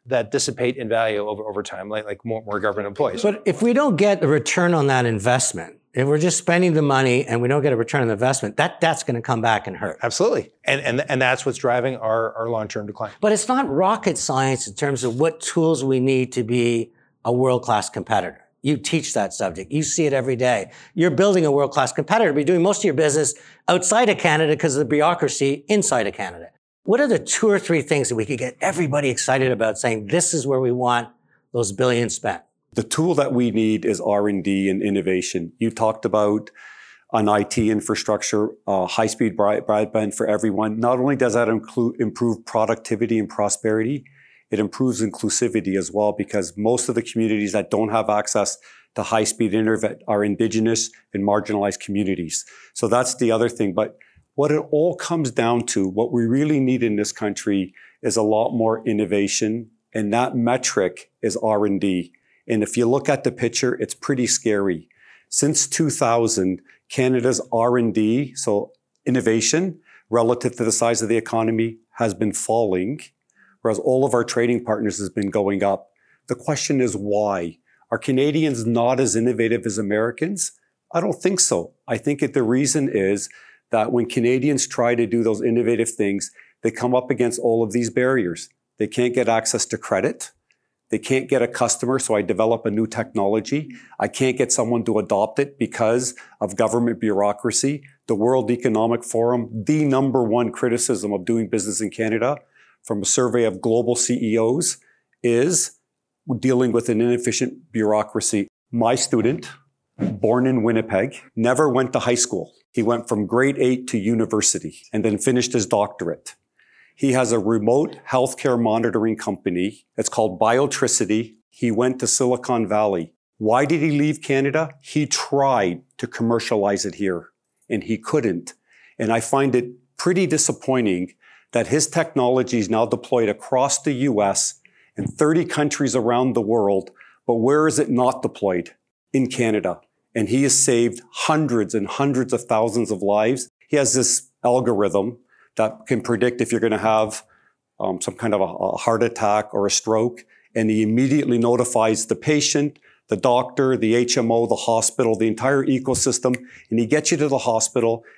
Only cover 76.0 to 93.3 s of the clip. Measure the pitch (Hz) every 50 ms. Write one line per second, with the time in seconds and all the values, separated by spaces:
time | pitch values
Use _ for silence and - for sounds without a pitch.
76 | _ _ _ _ _ - 127 - - - 147 143 - - 147 131 123 117 117 98
77 | 101 104 101 104 107 101 98 92 85 85 - _ _ _ _ _ _ _ 113 113
78 | - - 131 127 139 151 143 160 156 151 131 117 110 117 117 117 117 123 131 123
79 | 139 110 98 113 113 123 117 107 117 113 117 110 - 117 95 110 107 98 104 107
80 | 110 120 123 - 156 175 202 190 - - - _ _ _ _ _ _ _ - 170
81 | 180 202 - - - 185 196 180 - - - 85 85 - - _ _ - 117 113
82 | - 139 143 143 147 131 - 143 117 107 123 131 143 127 - 156 135 - - 104
83 | 95 95 104 98 - - - - - - - _ _ _ - 110 107 - 127 120
84 | 110 - - 131 117 120 127 131 127 151 143 131 - - - - 120 120 120 117
85 | 117 101 117 117 110 113 110 110 - 123 113 120 113 113 117 107 113 113 - -
86 | 107 98 101 98 - - - - - _ _ _ - 113 - - 123 123 127 127
87 | 127 - 135 117 123 120 120 120 123 120 113 113 113 104 95 123 120 110 - 123
88 | 127 131 135 127 95 87 82 - - - _ _ _ _ _ - 107 104 - 127
89 | 123 123 123 131 117 113 113 113 110 - - 107 - - - - - - 107 95
90 | 101 151 - - - - - _ _ _ _ _ _ _ _ _ _ _ 113 104
91 | - - 131 135 135 123 139 131 120 117 - - 123 113 - - - 120 113 123
92 | - - 113 104 101 85 98 90 110 113 117 113 - 110 101 107 113 110 - 117
93 | 107 - - 110 98 98